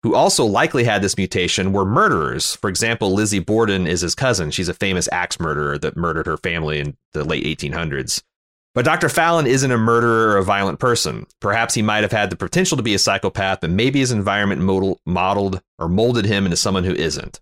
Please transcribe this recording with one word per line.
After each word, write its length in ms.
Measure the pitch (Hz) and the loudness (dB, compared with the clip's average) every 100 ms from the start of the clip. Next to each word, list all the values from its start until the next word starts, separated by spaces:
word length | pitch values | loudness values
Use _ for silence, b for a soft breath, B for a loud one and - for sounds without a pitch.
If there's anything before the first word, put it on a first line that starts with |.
who 140 | 113 104 | 0 2
also 280 | 175 - | 2 2
likely 400 | 120 101 151 135 117 | 2 2 2 2 2
had 180 | 104 | 2
this 120 | 98 - | 0 -2
mutation 560 | 92 98 90 - 95 | -2 0 -2 0 0
were 140 | 98 98 | 0 2
murderers. 680 | 123 214 107 71 67 - - | 2 2 2 -2 -4 -4 -4
For 120 | 104 | -4
example, 460 | 90 113 117 104 | -2 -2 0 0
Lizzie 240 | 98 107 101 | 2 2 0
Borden 480 | 85 110 113 95 87 | 0 2 2 2 0
is 160 | 87 | 0
his 140 | 85 - | -2 -2
cousin. 340 | 131 101 78 | 0 0 -2
She's 200 | - 87 | -4 -4
a 40 | |
famous 340 | 87 101 90 80 | -2 -2 -2 -2
axe 280 | 90 90 - | -2 -4 -4
murderer 380 | 80 73 - 73 | -4 -2 -2 -2
that 180 | 76 - | -4 -4
murdered 300 | 85 80 78 | -4 -2 -4
her 120 | 78 | -4
family 420 | 90 85 78 76 | -4 -4 -2 -4
in 180 | 73 69 _ | -4 -10 _
the 100 | - | -6
late 220 | 73 76 - | -4 -2 -4
eighteen 280 | 78 71 | -6 -6
hundreds. 500 | 78 80 71 64 - _ _ _ _ _ | -6 -6 -6 -6 -8 _ _ _ _ _
But 120 | - 131 | -2 0
Doctor 220 | 165 165 | 2 2
Fallon 380 | - 165 170 143 | 2 2 2 2
isn't 260 | 131 135 | 2 2
a 60 | 123 | 2
murderer 540 | 113 117 117 113 110 | 4 4 4 4 4
or 60 | 101 | 2
a 60 | |
violent 360 | 95 101 98 71 | 2 2 0 0
person. 480 | - 95 - 57 - _ | 0 0 -2 -6 -12 _
Perhaps 360 | 104 107 117 - | -2 0 0 0
he 80 | |
might 180 | 107 107 | 0 0
have 100 | 104 | 0
had 200 | 110 101 | 0 -2
the 40 | 92 | -4
potential 400 | 92 170 185 139 | -4 0 0 0
to 60 | |
be 140 | 113 98 | 0 0
a 40 | |
psychopath, 600 | - 98 98 - 95 95 | 2 0 -2 -2 -2 0
but 80 | 82 | 0
maybe 300 | 90 123 139 | 2 2 2
his 120 | 127 | 0
environment 500 | 117 101 101 101 82 | 0 0 2 0 0
model-, 380 | 95 95 95 90 - | 0 2 0 -2 -4
modeled 560 | 87 92 101 98 92 _ _ | -2 0 0 -2 -4 _ _
or 100 | 82 | -2
molded 380 | 92 120 120 107 | 2 2 2 2
him 200 | 101 98 | 2 0
into 120 | 85 | 0
someone 260 | 107 95 | 0 0
who 120 | 92 - | 0 0
isn't. 440 | 80 71 58 - | -2 -4 -10 -16